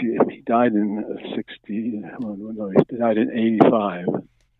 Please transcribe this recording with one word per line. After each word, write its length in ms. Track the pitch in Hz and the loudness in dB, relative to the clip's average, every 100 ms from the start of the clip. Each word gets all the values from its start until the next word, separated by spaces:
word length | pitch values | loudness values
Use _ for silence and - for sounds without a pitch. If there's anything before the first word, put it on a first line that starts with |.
he, 180 | 117 113 - | -2 0 0
he 120 | - | -2
died 300 | - 117 123 | 0 2 4
in, 260 | 107 104 107 | 2 0 -2
uh, 320 | 123 - - 117 | -6 -8 -8 -8
sixty, 680 | - - - 104 113 107 - - | -8 -16 -8 -6 -4 -6 -10 -10
well, 160 | 113 98 | -10 -8
no, 340 | 107 110 101 | -10 -8 2
he 260 | 101 113 120 | 2 2 0
died 200 | 117 110 | 0 2
in 120 | 127 | 0
eighty-five. 760 | 117 113 110 135 120 101 90 90 98 - _ _ | 2 0 4 6 6 0 -2 -4 -6 -8 _ _